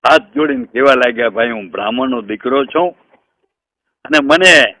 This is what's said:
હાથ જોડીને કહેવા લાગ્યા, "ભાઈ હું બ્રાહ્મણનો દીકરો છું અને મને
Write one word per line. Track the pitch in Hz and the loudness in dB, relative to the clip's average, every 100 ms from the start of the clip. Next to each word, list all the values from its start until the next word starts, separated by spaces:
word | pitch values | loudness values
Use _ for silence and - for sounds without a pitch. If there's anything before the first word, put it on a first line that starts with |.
| 127 | 2
હાથ | 156 107 | 0 0
જોડીને | 143 151 135 | -4 -2 -4
કહેવા | 117 117 139 | -6 0 2
લાગ્યા, | 131 123 117 117 | 4 2 0 -2
"ભાઈ | 104 120 | 0 -2
હું | 113 95 | -4 -8
બ્રાહ્મણનો | 92 104 120 131 123 | -6 -4 -2 -2 -4
દીકરો | 101 107 123 135 | -6 -6 -2 0
છું | 131 156 175 - _ _ _ _ _ _ _ _ _ _ | 0 -2 -2 -6 _ _ _ _ _ _ _ _ _ _
અને | - 151 | -12 -10
મને | 139 160 185 160 117 - | -4 0 4 4 2 -4